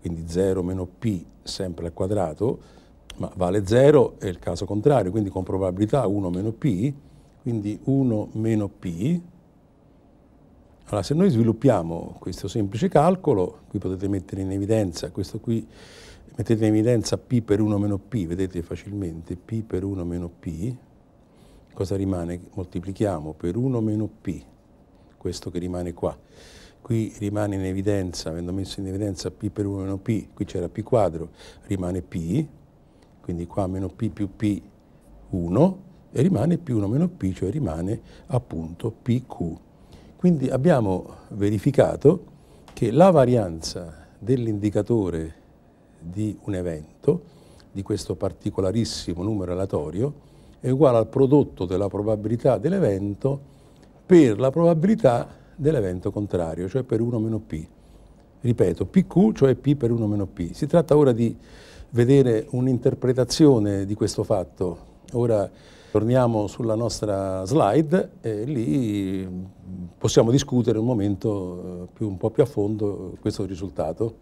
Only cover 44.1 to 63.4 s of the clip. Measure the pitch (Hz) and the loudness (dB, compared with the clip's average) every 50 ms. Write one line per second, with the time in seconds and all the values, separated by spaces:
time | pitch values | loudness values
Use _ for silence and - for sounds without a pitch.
44.1 | - - 107 98 131 131 117 113 107 101 101 107 98 107 101 - 120 113 98 87 | -20 -10 -2 0 0 0 0 -2 -2 0 -2 0 0 0 0 2 0 0 0 -2
45.1 | 82 80 80 80 - - _ - _ _ _ _ _ _ _ _ - _ 82 85 | -2 -4 -6 -8 -12 -18 _ -20 _ _ _ _ _ _ _ _ -20 _ -16 -12
46.1 | 87 101 107 107 92 - - - 98 90 90 87 82 76 76 - - _ - 139 | -6 -4 -4 -4 -6 -6 -8 -6 -6 -4 -4 -6 -6 -8 -12 -16 -20 _ 0 2
47.1 | 175 175 - - - - - - - - - - - 98 95 - 107 101 - - | 2 2 -4 -14 -20 -20 -20 -20 -20 -20 -20 -12 -10 -10 -4 -4 -4 -4 -4 -8
48.1 | 95 - 104 95 - - - 107 - - 95 92 95 117 113 107 - - - - | -6 -4 -4 -6 -6 -6 -8 -6 -2 0 0 0 2 0 -2 -2 -4 -8 -8 -8
49.1 | 85 85 90 104 110 104 90 87 87 90 98 - - 87 73 76 80 92 123 147 | -6 -4 -4 -4 -4 -4 -4 -4 -4 -4 -4 -2 -4 -4 -4 -4 -4 -4 -4 -4
50.1 | 143 - - - - - - - - - - 127 131 131 156 135 120 113 110 113 | -4 -10 -20 -20 -20 -20 -20 -20 -20 -8 -2 -2 4 6 6 6 6 6 2 2
51.1 | - 131 135 127 147 147 131 - - - 95 87 92 90 101 98 92 98 107 107 | 2 2 4 6 6 4 4 2 -2 -6 -4 -2 0 0 0 -2 -2 -2 0 0
52.1 | 110 107 101 107 117 117 - 143 120 98 101 156 190 196 165 110 98 92 101 101 | -2 -2 0 -2 -4 2 2 2 2 2 0 -2 0 2 2 2 0 0 -2 -4
53.1 | 101 - - 131 139 - - - - - - - - - - - _ - _ - | -6 -2 -2 -4 -4 -4 -8 -18 -20 -20 -20 -20 -20 -20 -20 -20 _ -20 _ 8
54.1 | 180 170 147 120 104 101 127 135 131 165 170 170 170 160 156 196 220 - - 131 | 8 10 10 8 6 4 2 0 2 4 4 4 4 4 4 2 2 6 6 4
55.1 | 120 - - - - - - - - - 139 147 160 127 101 92 90 90 - 104 | 4 4 -2 -6 -12 -20 -20 -20 -10 -2 0 2 2 2 0 0 -2 -2 -4 -4
56.1 | 98 107 104 98 - 90 82 80 80 85 87 95 - 131 127 - 117 110 117 120 | -4 -4 -4 -2 -2 -2 -2 -2 -4 -6 -6 -4 -4 -4 -2 -2 -2 0 0 0
57.1 | 120 113 107 113 113 104 - - - 76 80 - - - - - - - - - | 0 -2 -2 -2 -4 -6 -6 -8 -10 -10 -10 -12 -20 -20 -20 -20 -20 -20 -20 -20
58.1 | - - - _ _ - - 120 117 - 113 90 82 - 95 - - 190 180 - | -20 -20 -20 _ _ -4 -2 -2 2 4 4 2 2 -2 -4 2 2 2 2 4
59.1 | - 165 202 220 190 - 139 135 123 - - 139 147 143 127 117 120 113 110 104 | 4 4 4 4 6 4 4 4 4 2 2 0 2 2 2 0 0 0 0 0
60.1 | 104 101 98 95 - - 87 85 90 - 156 143 - 170 160 - 151 151 147 131 | 0 -2 -2 -4 -6 -8 -8 -8 -6 -6 -4 2 2 2 4 6 6 6 6 6
61.1 | 120 113 120 113 110 - - - - - - - - - - - - 117 120 120 | 4 4 0 -2 -2 -6 -16 -20 -20 -20 -20 -20 -20 -20 -18 -4 2 2 4 6
62.1 | 139 139 131 123 113 107 110 - - 123 127 131 127 117 - 135 131 - - 127 | 6 6 6 6 4 2 0 -2 -4 -2 0 0 0 2 2 0 0 2 0 0
63.1 | 123 127 123 123 - - | 2 2 0 0 4 6